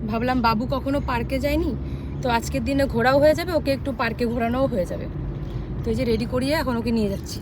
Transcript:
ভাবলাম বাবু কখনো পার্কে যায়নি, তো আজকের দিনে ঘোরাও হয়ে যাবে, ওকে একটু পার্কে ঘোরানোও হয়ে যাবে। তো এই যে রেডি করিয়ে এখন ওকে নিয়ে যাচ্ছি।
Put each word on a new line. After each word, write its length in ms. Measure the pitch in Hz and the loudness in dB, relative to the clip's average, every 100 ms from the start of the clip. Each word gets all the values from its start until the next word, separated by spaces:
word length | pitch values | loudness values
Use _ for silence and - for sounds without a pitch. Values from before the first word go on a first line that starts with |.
| 226 | -2
ভাবলাম 280 | 226 247 254 226 | -2 0 2 4
বাবু 160 | 220 247 269 | 2 0 -2
কখনো 220 | 262 285 277 | 0 -2 0
পার্কে 280 | 247 233 269 277 | -2 -2 -2 0
যায়নি, 260 | 294 339 226 - - - - | 2 0 -2 -6 -6 -6 -4
তো 60 | 254 233 | 0 0
আজকের 260 | - 269 233 | 0 -2 0
দিনে 180 | 277 277 | 2 2
ঘোরাও 240 | 226 233 277 | 2 4 6
হয়ে 120 | 294 311 | 6 4
যাবে, 120 | 349 330 | 2 0
ওকে 120 | - 269 | 0 -2
একটু 120 | 277 240 | -2 -2
পার্কে 260 | 240 220 240 | -2 0 -2
ঘোরানোও 320 | 240 233 247 269 | 0 0 2 0
হয়ে 120 | 233 175 | 0 -2
যাবে। 140 | - - - - - - - - - | -4 -6 -6 -6 -6 -6 -6 -6 -4
তো 40 | - | -2
এই 40 | 226 | 0
যে 40 | 254 | 2
রেডি 140 | 220 226 | 0 0
করিয়ে 200 | 254 262 311 | 0 0 0
এখন 120 | 262 240 | 0 -2
ওকে 120 | 220 226 | 0 0
নিয়ে 120 | 208 | 0
যাচ্ছি। 240 | 190 - - | -2 -6 -8